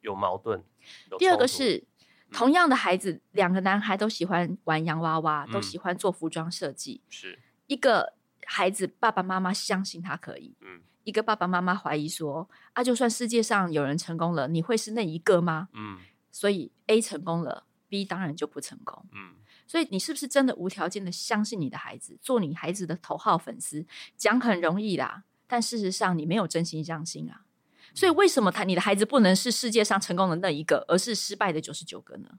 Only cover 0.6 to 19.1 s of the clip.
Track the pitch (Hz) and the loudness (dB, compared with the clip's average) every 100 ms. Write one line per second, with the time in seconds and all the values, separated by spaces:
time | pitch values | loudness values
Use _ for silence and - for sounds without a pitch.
0.6 | - _ - - - - 370 359 254 - | -6 _ -20 -20 -14 2 4 6 4 2
1.6 | 262 139 _ _ _ _ _ - 247 330 | 0 -2 _ _ _ _ _ 0 4 6
2.6 | 339 262 202 185 190 160 _ 202 180 190 | 6 4 2 0 -2 -8 _ 0 2 2
3.6 | 185 202 214 196 214 - 175 175 175 180 | 2 0 0 0 -2 -2 -2 0 0 -4
4.6 | - 156 165 156 165 160 160 151 139 113 | -2 0 0 -2 0 0 0 -2 -2 -6
5.6 | 98 160 190 180 196 175 160 165 165 175 | -6 -8 -6 -2 -2 -2 -6 -4 -8 -6
6.6 | 160 135 - - _ - 95 90 _ _ | -8 -8 -14 -14 _ -18 -16 -18 _ _
7.6 | _ 285 269 208 - _ _ _ - - | _ 0 4 4 2 _ _ _ -10 0
8.6 | 190 196 190 _ 226 214 185 185 185 190 | 0 0 -6 _ 0 2 -2 -2 0 -2
9.6 | - 190 190 170 175 151 - - - _ | -2 -2 -2 -8 -10 -10 -10 -16 -18 _
10.6 | 95 90 _ _ - 202 220 214 180 180 | -20 -20 _ _ -4 -2 0 0 2 2
11.6 | 180 185 - 151 151 - 156 143 185 _ | 2 0 -2 -2 -4 -4 -4 -4 -8 _
12.6 | _ - 247 233 240 220 240 233 220 214 | _ -2 2 4 2 0 0 2 2 2
13.6 | 180 151 139 151 - 165 170 170 135 165 | 2 0 0 -2 -4 -2 -2 0 0 0
14.6 | 165 226 214 220 196 160 - 185 175 160 | 0 -2 -2 -4 -4 -2 4 4 4 -2
15.6 | 185 110 107 95 92 _ _ - 202 196 | -8 -12 -12 -14 -18 _ _ -4 -2 -2
16.6 | 139 _ - 220 220 160 180 170 156 - | -6 _ 2 2 2 -8 -4 -4 -4 -8
17.6 | _ _ _ 196 196 180 180 156 151 - | _ _ _ -6 -6 -4 -6 -6 -8 -8
18.6 | - - - - - | -14 -14 -16 -16 -20